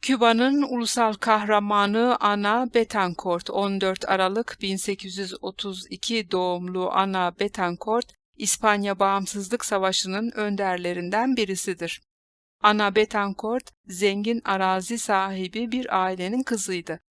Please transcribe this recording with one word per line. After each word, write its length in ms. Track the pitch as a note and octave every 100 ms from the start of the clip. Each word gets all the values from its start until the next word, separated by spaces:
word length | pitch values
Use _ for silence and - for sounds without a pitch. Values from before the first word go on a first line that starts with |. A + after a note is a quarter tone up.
Küba'nın 600 | - C4 A#3 A3+ B3+ C#4+
ulusal 520 | C#4+ B3 A3+ - A3+
kahramanı 1000 | G#3 - G#3+ G#3 G#3 G#3 G#3 G3+ G#3+ A#3+ B3
Ana 540 | G#3 G#3 G3+ A3+ B3+
Betancourt, 760 | A#3+ A3 A3 F#3 E3+ F#3+ F3 -
on 300 | - G3 G3
dört 280 | F#3+ F#3+ -
Aralık 500 | F#3+ F#3 G3+ A#3 -
bin 140 | G3 F#3+
sekiz 420 | - G3 F#3+ F#3
yüz 160 | F#3+ F#3
otuz 420 | F#3+ F#3+ G3+ F#3 F3+
iki 400 | F#3 - A3+ F#3
doğumlu 600 | F#3 F3+ F3+ F3+ F#3 F3+
Ana 480 | F#3 G3 F#3+ F3+ F3
Betancourt, 720 | G3+ - F3+ F3 - A3+ - _ _ _
İspanya 640 | G#3+ - A3 G#3 G3+ G3
Bağımsızlık 680 | G3 G3 F#3+ G3+ G3 A#3
Savaşı'nın 640 | - G3+ F#3+ F#3 F#3+ F#3+ A3+
önderlerinden 1040 | A3+ G#3 G3+ G3 F3+ F3 F3+ F3 G3+ B3+ B3
birisidir. 680 | G#3 F#3+ - F3 E3+ - _ _ _ _ _ _
Ana 320 | G#3 G#3 G#3
Betancourt, 800 | G3 G#3+ G#3+ G3+ F#3+ G#3+ B3 - _ -
zengin 560 | F3+ G3+ G3+ G#3 A#3
arazi 540 | - F#3+ F#3+ F#3+ F#3 A#3
sahibi 760 | - G3 G3 G3 F#3 A3 A#3
bir 300 | B3 B3+ F#3+
ailenin 400 | F#3 F#3 F3+ A#3+
kızıydı 580 | C4 A3+ F#3+ F3+ E3 D#3 _